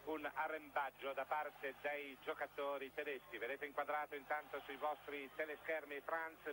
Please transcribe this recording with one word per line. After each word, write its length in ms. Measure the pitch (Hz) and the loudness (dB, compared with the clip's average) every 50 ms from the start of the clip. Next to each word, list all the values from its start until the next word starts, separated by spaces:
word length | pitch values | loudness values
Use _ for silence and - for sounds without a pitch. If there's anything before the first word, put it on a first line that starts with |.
| - | 0
un 240 | 151 156 151 147 143 | 0 0 0 0 0
arrembaggio 800 | - 139 156 156 156 156 151 143 - 151 139 135 - - 135 139 | 2 2 2 2 2 0 -2 2 2 2 2 2 0 -2 -2 0
da 120 | 135 135 135 | 2 2 2
parte 500 | - 156 151 151 147 143 - 139 139 131 - | 4 4 2 2 0 -2 0 -2 -2 -2 0
dei 360 | - 147 147 143 143 139 131 123 | 0 0 2 2 -2 -4 -6 -4
giocatori 680 | - 165 156 - 147 135 - - 143 143 143 139 135 131 - | -2 -2 0 0 0 -2 0 2 2 2 2 2 0 -2 -2
tedeschi. 440 | 151 147 147 135 127 - - 117 107 | -2 0 0 -2 -2 -4 -6 -4 -2
Vedete 280 | 107 120 139 143 151 | 0 0 0 -2 -2
inquadrato 480 | 143 139 143 147 143 147 151 147 147 147 | -2 0 0 2 4 2 2 2 0 -4
intanto 460 | 143 131 - 147 151 147 139 - 139 | -6 0 0 0 0 0 -2 -4 -4
sui 160 | - - 139 | -4 -4 -2
vostri 520 | 131 143 151 147 - - - 143 143 139 127 - | 2 2 2 2 2 -2 -4 -4 -4 -4 -4 -2
teleschermi 680 | - 156 156 147 - - - 160 156 147 143 143 139 | -2 0 0 -2 -4 0 0 0 0 0 -2 -6 -4
Franz 380 | - - 160 165 160 160 160 - - 156 | -2 0 0 0 0 -2 -6 -6 -6 -4